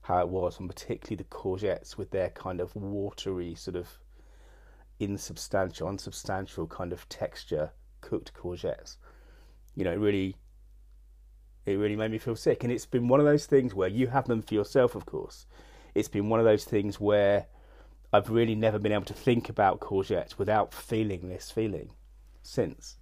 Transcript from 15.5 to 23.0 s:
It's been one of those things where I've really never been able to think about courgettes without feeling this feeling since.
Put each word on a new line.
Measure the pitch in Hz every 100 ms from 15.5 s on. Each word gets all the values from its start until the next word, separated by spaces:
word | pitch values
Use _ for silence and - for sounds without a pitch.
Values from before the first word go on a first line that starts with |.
| - - - -
It's | - 107
been | 104 104
one | 113
of | 113
those | 107
things | - 107 101 98
where | 104 104 101 101 - - - - - - -
I've | 104 98
really | 113 117
never | 107 110 107
been | 104
able | 104
to | 98
think | - - 120 -
about | 110 98 -
courgettes | - 98 98 92 - -
without | 98 107 98
feeling | - - 113 107 92 90
this | 90 -
feeling | - 110 92 - - - - - -
since. | - - 95 - - -